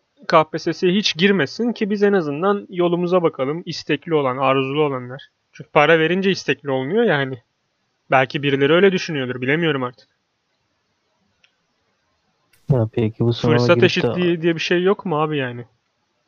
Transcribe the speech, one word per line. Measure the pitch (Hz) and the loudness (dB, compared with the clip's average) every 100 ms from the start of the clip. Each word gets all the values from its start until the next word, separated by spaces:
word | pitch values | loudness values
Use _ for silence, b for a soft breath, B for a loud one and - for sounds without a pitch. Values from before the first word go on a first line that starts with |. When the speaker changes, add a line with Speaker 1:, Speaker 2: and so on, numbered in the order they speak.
| _ _ - | _ _ 2
Speaker 1:
K | 165 156 | 2 2
P | 160 | -2
S | - | -6
S'ye | 156 185 | 0 0
hiç | 196 196 156 | 2 -2 0
girmesin | 196 196 135 - 233 | 2 2 0 -2 -4
ki | 220 202 | -2 -4
biz | 208 | 0
en | 202 | 2
azından | 202 151 143 190 202 202 | 2 -2 -2 -2 -2 -4
yolumuza | 180 175 175 175 185 | -2 0 0 0 0
bakalım. | 165 - 131 160 185 | 0 -2 -6 -6 -8
İstekli | 156 - 147 - | -10 -4 -4 -2
olan, | 156 135 127 | -2 0 0
arzulu | 135 135 135 147 | 0 0 0 -2
olanlar. | 147 131 123 131 - _ _ | -2 -4 -10 -16 -20 _ _
Çünkü | - - | -20 -2
para | - 147 165 | 2 6 4
verince | 160 185 196 | 4 0 0
istekli | 180 - 127 143 | -2 -2 -4 -2
olunuyor | 131 131 214 | -4 -2 0
ya | 226 147 | 2 0
hani. | 135 123 _ _ _ _ _ _ - | -2 -8 _ _ _ _ _ _ 0
Belki | 131 135 156 | 2 2 -2
birileri | 139 135 139 | -2 2 4
öyle | 170 196 | 4 4
düşünüyordur, | 185 - 143 123 123 | 2 -6 -6 -6 -6
bilemiyorum | 127 156 170 139 | -2 0 0 -2
artık. | 123 - _ _ _ _ _ _ _ _ _ _ _ _ _ _ _ _ _ _ _ _ _ _ _ _ _ _ - | -6 -10 _ _ _ _ _ _ _ _ _ _ _ _ _ _ _ _ _ _ _ _ _ _ _ _ _ _ -2
Speaker 2:
Ya | 135 110 | 0 0
peki | - 110 - | 0 -2 0
bu | 117 | -2
sınava | 117 120 120 | 0 2 4
Speaker 1:
Fırsat | 120 - | 4 4
Speaker 2:
girip | |
de | 180 | 4
Speaker 1:
eşitliği | 180 127 175 175 170 | 2 -2 0 -2 0
diye | 170 165 | -2 -2
bir | |
şey | - 175 | -2 0
yok | 185 196 185 | 0 -2 -2
mu | 151 | -2
abi | 156 151 | -2 -2
yani? | 127 120 117 _ _ _ _ _ | -6 -8 -16 _ _ _ _ _